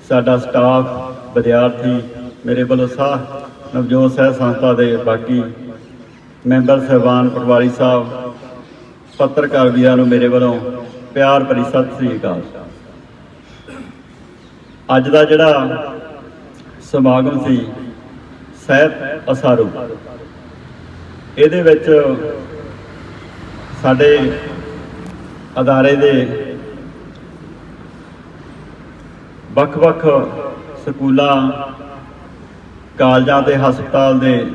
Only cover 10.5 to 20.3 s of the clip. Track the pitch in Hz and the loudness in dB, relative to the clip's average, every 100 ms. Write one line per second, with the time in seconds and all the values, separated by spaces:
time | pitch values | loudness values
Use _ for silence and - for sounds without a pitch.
10.5 | 117 - - - - - 139 135 139 131 | 0 -6 -10 -14 -16 -10 0 4 4 2
11.5 | 120 120 135 127 - 123 110 98 87 - | -2 0 -2 -2 -2 -4 -4 -6 -6 -10
12.5 | - - - - - - - - - - | -16 -20 -20 -20 -20 -20 -20 -20 -20 -20
13.5 | - - - - - - - - - - | -20 -20 -20 -20 -20 -20 -20 -20 -20 -20
14.5 | - - - - 131 131 151 151 156 160 | -20 -20 -20 -2 0 4 4 6 6 4
15.5 | 143 131 127 139 131 - - - - - | 2 0 -6 -8 -12 -16 -20 -20 -20 -20
16.5 | - - - - 143 131 127 131 139 139 | -20 -20 -20 -6 2 4 4 2 -2 0
17.5 | 123 110 - - - - - - - - | -2 -2 -12 -16 -18 -20 -20 -20 -20 -20
18.5 | - - 135 151 - 135 151 147 127 139 | -20 0 4 4 0 -10 -10 -4 -2 2
19.5 | 120 104 131 120 110 - - - | 2 2 -4 -12 -12 -16 -20 -20